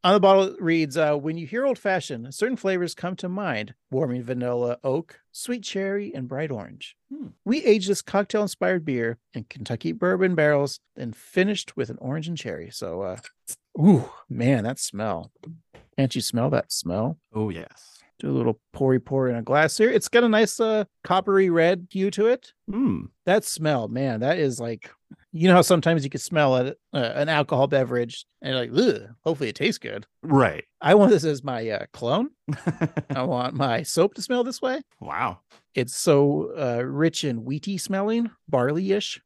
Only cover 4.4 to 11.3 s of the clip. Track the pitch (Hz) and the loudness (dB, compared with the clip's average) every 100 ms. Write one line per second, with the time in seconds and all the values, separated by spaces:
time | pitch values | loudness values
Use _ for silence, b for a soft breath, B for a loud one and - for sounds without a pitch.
4.4 | 123 123 120 120 135 135 - - _ - | -2 -2 -2 -2 -2 -4 -4 -20 _ -14
5.4 | - 240 196 190 196 202 202 - 123 131 | -8 -8 -6 -6 -4 -4 -6 -10 -8 -6
6.4 | 156 123 95 - - _ _ 285 269 - | -6 -6 -10 -16 -20 _ _ -14 -14 -12
7.4 | - 277 254 214 185 196 - 196 202 214 | -4 0 4 2 2 -4 0 -2 0 -2
8.4 | 208 - 180 185 156 127 113 113 _ 120 | -2 -2 0 0 -2 -2 -2 -4 _ -14
9.4 | 107 - 110 117 165 160 180 185 185 170 | -14 -14 -8 -6 -4 -2 -2 2 2 4
10.4 | 151 143 139 - _ - 120 110 - | 4 4 0 -6 _ -12 -12 -12 -4